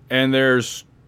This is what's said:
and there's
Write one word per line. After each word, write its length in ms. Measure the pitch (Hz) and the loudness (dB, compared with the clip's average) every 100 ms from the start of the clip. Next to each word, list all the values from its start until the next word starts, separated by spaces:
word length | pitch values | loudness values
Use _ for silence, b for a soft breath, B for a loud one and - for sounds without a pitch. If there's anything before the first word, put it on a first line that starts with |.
| - | -4
and 240 | 131 131 | -2 0
there's 500 | 131 131 127 117 - - _ | 2 2 2 -2 -12 -18 _